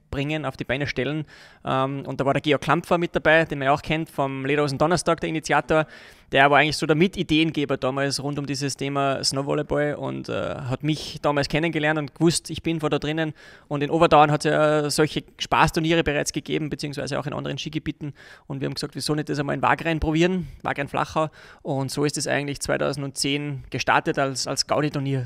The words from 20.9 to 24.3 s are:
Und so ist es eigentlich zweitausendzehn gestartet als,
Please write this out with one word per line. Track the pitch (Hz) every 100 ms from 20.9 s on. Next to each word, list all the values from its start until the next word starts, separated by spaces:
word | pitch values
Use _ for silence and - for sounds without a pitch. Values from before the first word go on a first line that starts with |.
| - 151 160 156 - - -
Und | - 135 135
so | -
ist | 147 151
es | 131
eigentlich | 131 143 135
zweitausendzehn | - 139 147 143 139 - 143 143 147 135 -
gestartet | 127 - 127 165 151
als, | 135